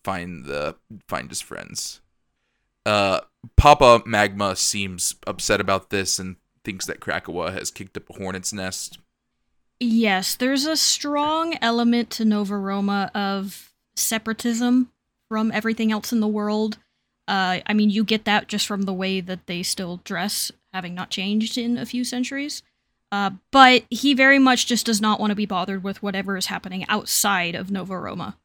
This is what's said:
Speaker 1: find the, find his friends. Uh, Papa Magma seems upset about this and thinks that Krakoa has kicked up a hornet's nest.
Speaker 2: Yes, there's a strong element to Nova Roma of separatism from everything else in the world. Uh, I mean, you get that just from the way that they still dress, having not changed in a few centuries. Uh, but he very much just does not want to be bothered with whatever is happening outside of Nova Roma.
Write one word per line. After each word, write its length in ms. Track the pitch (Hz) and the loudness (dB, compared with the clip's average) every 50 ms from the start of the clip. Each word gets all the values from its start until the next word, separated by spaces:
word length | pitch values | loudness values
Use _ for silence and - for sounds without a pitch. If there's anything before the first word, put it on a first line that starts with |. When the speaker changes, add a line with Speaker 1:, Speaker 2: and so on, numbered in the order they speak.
| _ | _
Speaker 1:
find 420 | - 95 90 87 90 87 73 65 | -6 -6 -6 -8 -10 -12 -12 -10
the, 280 | 71 69 73 73 76 - _ _ _ - 196 _ | -8 -6 -4 -6 -6 -8 _ _ _ -20 -20 _
find 220 | - - 69 64 - | -8 -8 -8 -8 -8
his 100 | - - | -12 -12
friends. 600 | - - - 50 50 50 - - - - - - _ _ _ _ _ _ _ _ _ _ _ _ _ _ _ _ _ | -12 -12 -14 -14 -14 -12 -12 -12 -12 -12 -14 -18 _ _ _ _ _ _ _ _ _ _ _ _ _ _ _ _ _
Uh, 360 | 107 107 104 98 95 92 - - _ _ _ - 113 _ | 2 2 4 4 2 2 0 -2 _ _ _ -20 2 _
Papa 460 | - - 147 147 143 143 120 120 113 - | 8 10 10 10 10 10 8 8 8 4
Magma 520 | 117 113 104 104 101 98 101 101 98 95 | 0 2 2 2 2 0 -2 -2 -2 0
seems 580 | - - - - 104 98 95 92 87 - - - _ - - | 0 -2 -2 -2 -4 -6 -6 -6 -4 -6 -6 -6 _ -10 -10
upset 320 | 98 - - - 107 98 | -8 -6 0 0 2 2
about 300 | 98 95 98 95 - _ | 2 0 0 0 -2 _
this 280 | - 98 95 - - - | -4 -2 -2 -2 -4 -4
and 160 | 92 92 90 _ _ _ _ _ _ | -6 -10 -12 _ _ _ _ _ _
thinks 220 | - 98 92 - | -10 -8 -8 -8
that 120 | - - - | -8 -10 -8
Krakoa 540 | - - 76 95 - - 82 87 85 87 | -6 -6 -6 -6 -6 -6 -6 -4 -4 -4
has 180 | 95 95 - - | -6 -6 -8 -10
kicked 260 | - - 98 92 _ | -10 -12 -16 -14 _
up 140 | - - _ | -16 -16 _
a 40 | - | -14
hornet's 380 | - 98 95 95 92 90 - | -10 -8 -8 -8 -6 -8 -8
nest. 460 | 107 101 92 95 95 - - - - - _ _ _ _ _ _ _ _ _ _ _ _ _ _ _ _ | -8 -6 -8 -6 -6 -8 -12 -12 -14 -20 _ _ _ _ _ _ _ _ _ _ _ _ _ _ _ _
Speaker 2:
Yes, 560 | 247 240 220 226 226 208 190 185 185 - - | -2 2 2 4 4 4 2 0 -2 -4 -4
there's 300 | - 247 262 277 277 277 | -2 -2 0 0 0 0
a 100 | 311 320 | 0 0
strong 800 | 294 - - - - - 285 294 294 294 302 311 320 330 330 330 - | 0 0 0 0 -2 -2 -4 -2 -2 0 0 0 -2 -2 -4 -4 -2
element 480 | - 233 233 233 240 233 233 240 240 - | -2 0 0 2 2 4 2 2 0 -2
to 140 | - - 226 | -4 0 2
Nova 320 | 220 208 208 208 190 208 | 2 2 2 0 -2 -4
Roma 560 | 202 190 196 196 202 202 202 202 202 196 - - | -4 -4 -2 -2 -2 0 0 0 0 -2 -2 -2
of 580 | 208 202 196 196 196 190 202 - - - _ _ _ _ _ _ | -4 -2 -2 -2 -4 -6 -8 -12 -16 -20 _ _ _ _ _ _
separatism 960 | - - - 226 220 220 226 220 - - 240 233 226 247 247 247 254 247 - _ _ _ _ _ _ _ _ | -4 -2 -2 -2 -4 -2 -4 -6 -2 -2 -2 0 0 2 4 4 4 2 0 _ _ _ _ _ _ _ _
from 240 | 220 220 220 226 | -2 0 0 0
everything 400 | - 214 208 226 226 220 226 220 | 0 0 -2 -2 -2 0 0 0
else 200 | 220 214 - - | 0 0 -2 -2
in 60 | 240 226 | 0 2
the 80 | 214 | 2
world. 520 | 214 208 214 208 208 214 214 220 220 214 - _ _ _ _ _ _ _ _ _ - | 2 0 0 0 0 0 0 0 -2 -4 -8 _ _ _ _ _ _ _ _ _ -2
Uh, 320 | 196 196 190 185 185 175 - | 0 0 2 0 0 -2 -2
I 80 | - | 0
mean, 180 | 214 214 214 214 | 2 4 4 4
you 120 | 196 220 | 4 2
get 220 | 220 190 214 214 - | 2 2 0 0 2
that 240 | 214 208 208 - - | 2 0 0 0 -2
just 180 | 214 202 - | -4 -4 -4
from 160 | - 208 196 | -4 -2 -4
the 100 | 196 190 | -2 -4
way 280 | 190 180 190 190 190 190 | -2 -2 -2 -2 -2 -2
that 260 | 175 185 185 180 _ | -4 -6 -10 -10 _
they 160 | - 180 175 | -8 -6 -6
still 380 | 180 - - - 190 170 180 180 | -4 -4 -4 -4 -6 -8 -8 -10
dress, 480 | _ - 202 165 185 208 - - - - - _ _ _ | _ -8 -4 -4 -4 -2 -2 -4 -6 -6 -8 _ _ _
having 240 | - 190 180 175 175 | -10 -10 -8 -8 -10
not 140 | 180 180 - | -10 -8 -8
changed 460 | - - 185 202 208 214 220 226 - | -6 -4 -2 0 0 0 0 0 -2
in 220 | 247 233 233 240 240 | -4 -2 -2 -2 -4
a 80 | 233 | -4
few 160 | 226 - 247 | -6 -4 -4
centuries. 640 | 247 247 - 247 254 254 269 277 285 294 285 - _ _ _ _ _ _ _ _ _ _ | -4 -4 -4 -4 -4 -4 -4 -8 -8 -8 -10 -12 _ _ _ _ _ _ _ _ _ _
Uh, 180 | 208 202 202 190 190 190 _ _ | -4 -2 -2 -2 -4 -8 _ _
but 320 | - 269 269 254 254 247 - _ | 8 8 8 10 8 4 2 _
he 260 | 240 214 - 285 285 | -6 0 2 2 4
very 240 | 240 269 269 277 277 | 6 6 6 6 6
much 260 | 269 262 247 240 - | 6 6 4 2 0
just 200 | - 247 214 - | 0 0 -2 0
does 140 | 233 226 202 | 0 0 2
not 200 | 214 214 214 - | 2 0 0 2
want 100 | 208 208 | 0 -2
to 60 | 208 | 0
be 100 | 202 214 | 0 -2
bothered 380 | 202 196 180 180 196 196 190 180 | -2 -2 -4 -4 -4 -6 -6 -6
with 180 | 196 190 - | -8 -8 -6
whatever 340 | - 202 190 190 196 190 196 | -6 -4 -4 -4 -4 -4 -4
is 100 | 185 185 | -4 -4
happening 380 | - 196 180 - 190 185 185 175 - | -6 -6 -8 -8 -8 -8 -8 -4 -2
outside 680 | 214 214 - - - - - 208 202 180 175 170 170 | -2 -2 -2 -2 0 0 2 2 2 2 0 -2 -4
of 160 | - - 185 | -6 -4 -4
Nova 260 | 202 190 175 185 190 | -4 -6 -4 -6 -8
Roma. 400 | 175 - - - 180 160 - - _ | -8 -8 -8 -8 -8 -8 -10 -10 _